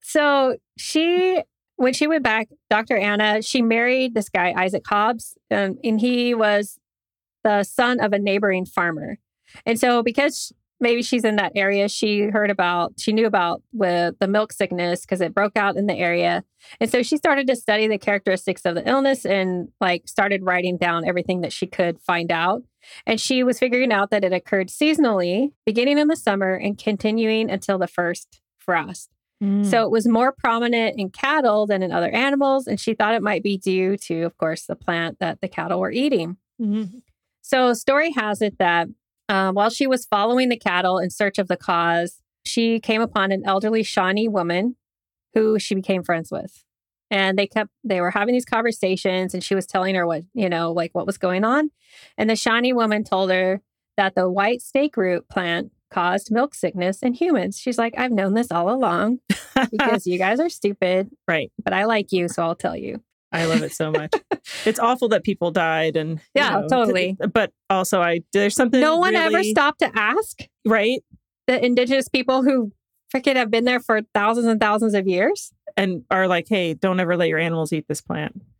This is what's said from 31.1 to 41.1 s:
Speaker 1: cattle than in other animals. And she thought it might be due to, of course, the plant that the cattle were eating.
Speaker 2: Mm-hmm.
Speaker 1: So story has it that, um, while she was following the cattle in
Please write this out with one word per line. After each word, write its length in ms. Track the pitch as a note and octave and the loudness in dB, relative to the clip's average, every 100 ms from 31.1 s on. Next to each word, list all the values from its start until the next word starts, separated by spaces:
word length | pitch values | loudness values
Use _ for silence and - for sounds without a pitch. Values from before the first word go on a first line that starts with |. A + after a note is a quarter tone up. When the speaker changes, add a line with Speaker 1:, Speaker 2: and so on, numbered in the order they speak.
Speaker 1:
cattle 560 | - C4+ D#4 B3+ G#3+ G#3 | -4 0 2 2 2 2
than 160 | G3+ | 0
in 80 | F#3 | 0
other 180 | E3+ E3+ | -2 0
animals. 580 | A3 C4+ C#4 C#4 C4+ C4 | 0 0 2 2 0 -2
And 120 | G3+ | -6
she 140 | - | -4
thought 220 | A3 G#3+ A3+ | -2 0 0
it 60 | |
might 200 | G#3 G3+ | 0 -2
be 140 | G#3 G3 | -2 -4
due 400 | F#3+ F#3 F#3 G3 | 0 0 0 -2
to, 260 | - E3 | -4 -4
of 140 | E3 - | -4 -2
course, 280 | D#3+ D#3+ - | -4 -4 -8
the 100 | - | -10
plant 440 | - E3+ E3 - | -4 -2 -4 -4
that 220 | F3 - | -6 -4
the 60 | F#3 | -8
cattle 320 | - E3 F3+ | -8 -4 -2
were 120 | F#3 | -2
eating. 460 | - C#4+ B3+ E3 F#3 _ _ | -2 0 0 -2 -10 _ _
Speaker 2:
Mm-hmm. 360 | A3+ G#3 G#3 A#3+ _ _ _ _ | -4 -2 -4 -12 _ _ _ _
Speaker 1:
So 320 | - C4+ B3+ | -2 2 2
story 380 | A#3+ - C#4 D#4+ | 2 2 2 2
has 300 | C#4 G#3+ G#3 | -2 -2 0
it 160 | G#3+ - | -2 0
that, 280 | F3+ E3+ E3+ - _ _ _ | 0 2 -2 -8 _ _ _
um, 280 | G3 F#3+ F#3+ | 0 2 2
while 140 | G#3 | 0
she 160 | A3+ C#4 | 2 0
was 180 | B3+ - | 0 0
following 440 | G#3 G#3 B3 B3+ | 0 2 2 2
the 80 | A#3 | 0
cattle 420 | - F3+ F#3 F#3 | 0 0 2 0
in 100 | F3+ | -2